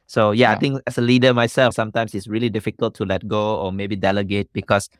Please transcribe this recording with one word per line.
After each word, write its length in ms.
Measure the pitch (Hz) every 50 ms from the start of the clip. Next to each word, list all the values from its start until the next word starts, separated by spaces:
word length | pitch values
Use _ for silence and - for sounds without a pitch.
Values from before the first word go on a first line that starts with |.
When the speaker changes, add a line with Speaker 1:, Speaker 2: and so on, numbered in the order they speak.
| _ _
Speaker 1:
So, 220 | - 123 110 104 104
yeah, 160 | 117 123 113
I 40 | 107
Speaker 2:
Yeah. 60 | -
Speaker 1:
think 140 | - 139 135 135 - 123
as 80 | 123 -
a 40 | 120
leader 300 | 120 123 123 123 131 123 120
myself, 380 | 117 113 - 139 131 117 107
sometimes 400 | - 113 107 - 117 113 107 - 98
it's 80 | 90 110
really 220 | 104 113 123 117
difficult 460 | 98 110 - 110 104 - 120 110 - -
to 80 | 107
let 220 | 95 95 90 - 101
go 340 | 107 107 107 107 107 78
or 80 | 98 92
maybe 240 | 95 98 101 98 107
delegate 540 | 95 95 95 98 104 101 95 101 101 98 - _
because 360 | 107 - - 110 98 - - - _